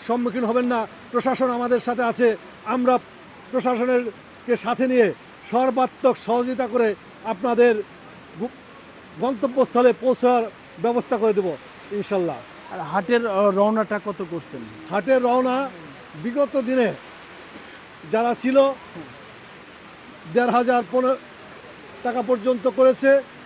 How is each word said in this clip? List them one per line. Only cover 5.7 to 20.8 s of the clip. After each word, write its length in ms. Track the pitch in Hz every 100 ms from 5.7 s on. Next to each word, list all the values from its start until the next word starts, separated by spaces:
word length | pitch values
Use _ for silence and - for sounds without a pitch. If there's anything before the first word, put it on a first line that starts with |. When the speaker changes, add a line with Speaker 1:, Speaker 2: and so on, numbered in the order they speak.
| 240 254 - 269 -
Speaker 1:
সহযোগিতা 500 | - 240 247 254 254
করে 280 | 240 226 196 - -
আপনাদের 600 | 220 196 240 233 240 214 190 - - - - 165
গু-, 80 | 233 - - - - - - -
গন্তব্যস্থলে 760 | 233 254 277 262 254 240 247 220
পৌঁছার 420 | 247 247 247 247 226 - - -
ব্যবস্থা 360 | 208 240 - 233
করে 160 | 220
দেব 220 | 202 185 139 - - -
ইনশাল্লাহ। 460 | 208 - 202 170 123 - - -
Speaker 2:
আর 80 | 185
হাটের, 480 | 151 180 208 240 233
আহ, 220 | 190 208
রওনাটা 500 | 190 208 220 208 208 208
কত 200 | 196 180
করছেন? 280 | 170 - - 110 - -
Speaker 1:
হাটের 320 | 190 196 262
রওনা 480 | 247 247 254 254 277 180 151 135 - 151
বিগত 340 | 180 247 285 277
দিনে 320 | 240 262 220 143 - - - - - - - - - - 156
যারা 220 | 214 240
ছিল 380 | 233 254 262 269 269 - 175 139 120 - - - - - - - - - - 165
দেড় 160 | 175 247
হাজার 340 | 240 247 247